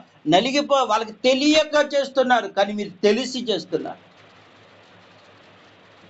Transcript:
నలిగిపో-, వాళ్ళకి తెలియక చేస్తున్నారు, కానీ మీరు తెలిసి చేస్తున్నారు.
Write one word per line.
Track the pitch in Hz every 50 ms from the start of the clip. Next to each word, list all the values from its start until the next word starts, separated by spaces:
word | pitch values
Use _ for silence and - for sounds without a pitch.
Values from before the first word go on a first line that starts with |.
| - _ _ _ _ 151
నలిగిపో-, | 165 185 233 262 254 285 285 - 285 269 254
వాళ్ళకి | 220 214 220 226 220 220
తెలియక | - - 254 269 262 294 302 302 311 302 302 294 294 285 - 285
చేస్తున్నారు, | 277 269 262 - 269 254 247 254 226 208 196
కానీ | - 196 202 202 208
మీరు | 208 202 165
తెలిసి | - - - 208 214 240 262 - - 247 208
చేస్తున్నారు. | 214 202 165 - - 165 143 131 - - - - - - - - - - - - - - - - - - - - - - - - - - - - - 104 95 - - 98 - - - - - - - - - - -